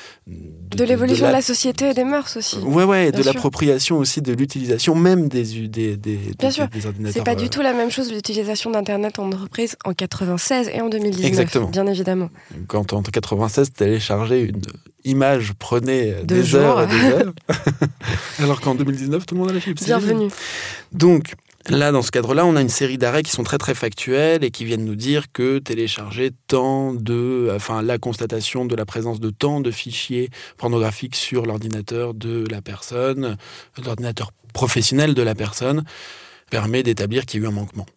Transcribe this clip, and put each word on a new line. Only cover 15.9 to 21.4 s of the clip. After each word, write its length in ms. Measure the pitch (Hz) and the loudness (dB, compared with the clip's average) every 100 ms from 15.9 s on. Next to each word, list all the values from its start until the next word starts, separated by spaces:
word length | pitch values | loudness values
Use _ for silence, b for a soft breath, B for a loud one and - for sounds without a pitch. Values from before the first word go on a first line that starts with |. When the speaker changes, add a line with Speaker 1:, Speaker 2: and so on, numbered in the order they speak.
| 131 110 95 | 2 0 -2
Speaker 2:
Deux 180 | 92 180 | 2 2
Speaker 1:
des 140 | - 139 | 6 6
heures 260 | 143 233 | 6 6
et 80 | - | 4
Speaker 2:
jours. 100 | 113 | 6
Speaker 1:
des 60 | 262 131 190 | 6 6 2
heures. 80 | 165 - | -2 -4
<laughs> 920 | - - 143 143 - - 90 - - | 0 0 0 -2 -2 -4 -4 -6 0
Alors 220 | 143 131 | 0 2
qu'en 140 | 143 127 | 0 0
deux 80 | |
mille 120 | 139 135 | 0 0
dix-neuf, 300 | 135 156 185 | -2 -2 -2
tout 80 | |
le 80 | 180 | -2
monde 80 | 185 | 0
a 40 | |
la 60 | 185 | -2
fibre. 200 | 196 160 | -4 -4
C'est 60 | 190 | 0
Speaker 2:
Bienvenue. 320 | 233 202 226 | 0 2 0
Speaker 1:
génial. 120 | 208 B B B B B B | 0 B B B B B B
Donc, 420 | 175 170 165 156 - | 4 6 6 2 -10